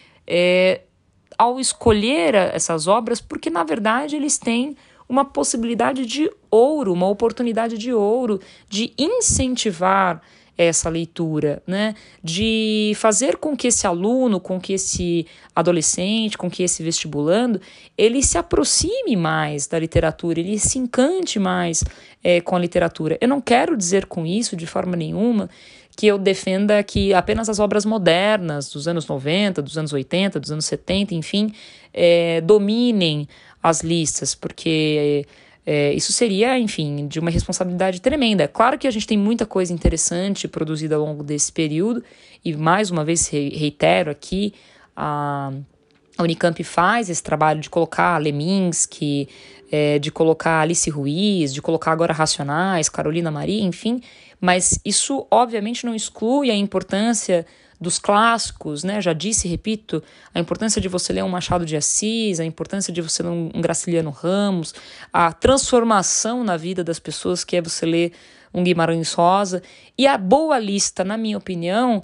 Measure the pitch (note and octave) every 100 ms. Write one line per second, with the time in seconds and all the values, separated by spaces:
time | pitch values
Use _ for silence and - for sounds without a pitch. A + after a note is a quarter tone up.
0 | _ _ - F3 F3+ F3+ F#3 - _ _
1 | _ _ _ - A#3 B3+ C4 - A#3 G#3
2 | A3+ D#4 E4 G#3 F3+ E3 - E3 D#3 A3
3 | A3+ A#3 - - E4 E4+ D#4+ B3 G#3+ A#3+
4 | D4 D4+ C#4+ - A#3+ A#3 C#4 C#4+ _ _
5 | - B3+ C4+ C#4+ C#4+ A#3+ A#3 A3+ B3 C4
6 | A#3 C4+ D#4 - - G#3+ C4 D#4 G3+ F3
7 | F#3 G3+ A#3 A3 A#3+ A3 A#3 A3+ A#3+ A#3
8 | G3+ A#3+ B3 G3 - - - G3+ A#3 -
9 | D#4 B4 - - B3+ B3 A3 E3 F#3 G3
10 | F#3 E3 _ _ _ - E3+ D#3+ E3 E3
11 | E3 - E3 D3+ D3 - - F#3+ G#3+ G#3+
12 | - - E3 E3+ A3 A3 A3 G#3+ G#3+ G#3
13 | A3 G#3+ C#4 - D#4 C4+ A#3+ - G3+ E3+
14 | G3+ C4 B3+ F#3 - F#3 F#3 F#3+ - -
15 | F3 E3+ D#3+ - - - E3 F3 D#3 -
16 | F#3 A3+ G#3+ - F3+ - F3+ - D#3+ D#3+
17 | D#3+ D3 D3 G3+ B3 G3 - - - -
18 | G#3+ C4 C4 E4+ E4+ - D4 - D#4+ B4+
19 | G#4+ G3 D#3+ D#3 D3+ D3 - E3 D#3+ E3
20 | D#3+ D#3 E3+ E3 F3+ G#3 - C4 B3 -
21 | C4+ F#4+ E4+ G#3+ F#3 F3+ E3+ E3 - -
22 | - - F3+ F3 E3+ F3+ F3 F3+ E3+ -
23 | D#3 D#3+ A#3+ C#4 - A#3+ E4+ C4+ F3 G3
24 | F#3+ F3+ E3 G#3 A#3 F3 D#3+ - F3+ F3
25 | D#3 E3+ A#3 A3 F#3 - - - _ -
26 | G#3+ G3+ F#3+ F#3+ - F#3+ G#3 G#3 G#3 G3+
27 | G3 F#3 F3+ A3 A3 G3+ G#3 G#3+ G#3 A3
28 | E3+ E3+ G#3 G#3+ E3+ D3 C3+ D3 D3+ E3+
29 | D#3 C#3+ C#3 F#3 G#3 D#3+ C#3 D#3 D#3 C#3+
30 | C3 F3 G3 D#3+ C3 D3+ - D3 - F#3+
31 | G3+ E3+ D#3 G3+ G#3+ G#3+ - - - -
32 | E3+ E3+ E3+ E3 E3 G#3 G3+ A3+ B3 G#3+
33 | E3 D3 D3 - - - E3 D#3+ E3 E3+
34 | D#3 - C#3+ - - - E3 D#3 D#3 D3+
35 | D3 C#3+ C#3+ - - _ - D3 C#3+ -
36 | - - A#3+ F#3+ A#3 C4 G#3+ - D3+ C#3+
37 | C#3+ D#3 E3+ E3 - F3+ F3+ F3+ F#3+ F#3
38 | C4 D4+ A#3 G3+ D3 - A#3 C#4 C4+ A3
39 | - G#3 G3+ A#3 G#3+ F#3+ F3+ E3+ D#3+ E3
40 | - F3 G3 F#3+ - E3 D#3 D#3 D#3 D3+
41 | D3+ D3 D3 D3 - - D#3+ D#3 G#3 A#3+
42 | - - - - F3 D3+ D#3+ F#3+ G3+ E3+
43 | D3+ E3 - D3 C#3+ D#3 D3+ - D#3+ F#3
44 | D3+ C#3+ - F#3 G#3 - - - _ -
45 | D3+ D3 C#3+ C#3+ C#3 C#3 C#3 _ _ _
46 | _ - E3+ E3 F3 E3 E3 - F3+ A#3
47 | F#3 D#3+ - D3+ D#3 D#3 - E3+ E3 -
48 | F3 E3 D3+ D3 D#3+ G3 F3+ D#3+ - -
49 | D3 C#3+ C3+ - - - - D3+ D3 D3
50 | D3 - D#3+ D#3+ E3+ D#3+ D#3 E3 - D3
51 | C#3 D#3+ G#3 F#3+ C#3+ C#3 - D#3+ E3 D#3+
52 | E3 D#3 D3+ - C#3 D3+ F#3+ F3 D3+ -
53 | D3+ E3+ E3+ D3 D3+ G#3 F#3+ E3+ A3 B3
54 | - - - - F3+ F#3 F3+ - G3+ G3+
55 | - C#4 - A3 A#3+ A3+ G#3 A#3+ A#3+ A3
56 | - - A3 C#4 C4+ G#3 G3+ F#3 F#3 G3
57 | A3+ A3+ - F3 E3 _ _ - E3+ -
58 | - G#3 A#3 A#3 - - D#3 D3 F3+ G#3
59 | F3 D#3+ F#3+ A3+ F3 E3 G#3+ G#3+ - D#3+
60 | - - - F3 E3+ F3 A3 G#3 F#3 F3+
61 | - F#3 F#3+ F3+ - F3+ D#3+ D#3 - -
62 | G#3+ A3+ A3 E3 E3 D#3+ D#3+ G3 F#3+ E3+
63 | D#3+ - E3+ E3+ E3 - E3 E3 - E3+
64 | D#3 C#3 E3 G3 G3+ F3+ D#3 - - -
65 | - E3+ E3+ E3 A#3+ C4+ - B3 A3+ G#3
66 | - - A3 B3 A3 E3+ E3+ F#3 E3+ E3
67 | - - F3+ F3+ - F3 E3 - E3 E3
68 | E3+ - - - _ F3+ F3+ E3 E3 E3
69 | D#3 - E3+ G3 G3+ F3+ - - - -
70 | C4+ C4+ F#3 C#4 D#4 C4+ G#3 G3+ - -
71 | F#3 A3 A3 G3+ - F3 E3+ G#3 B3+ G#3